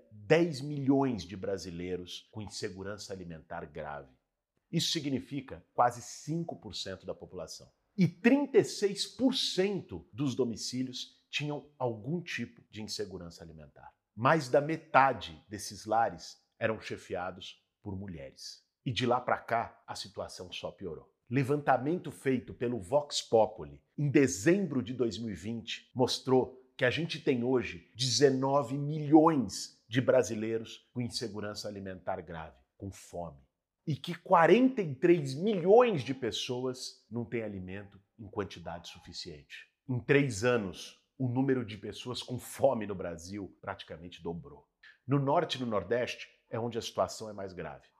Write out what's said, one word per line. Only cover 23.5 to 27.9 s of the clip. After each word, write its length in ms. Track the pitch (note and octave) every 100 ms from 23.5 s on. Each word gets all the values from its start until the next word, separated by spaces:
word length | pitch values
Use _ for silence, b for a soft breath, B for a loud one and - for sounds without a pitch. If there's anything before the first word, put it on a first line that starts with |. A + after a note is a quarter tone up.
| - D2 C#2+ _ -
em 120 | D3
dezembro 720 | D3 C3+ - A#2 G3 F#3 C3
de 120 | G#2+
dois 240 | B2+ A#2 G2
mil 120 | A#2
e 60 | F2
vinte 540 | G2+ A#2 - - -
mostrou 680 | A#2+ A#2+ - - B2+ A2+ - _ -
que 80 |
a 60 | B2+
gente 300 | A#2 E3 D#3
tem 240 | - B2
hoje 460 | A#2+ C3 G2 F2 -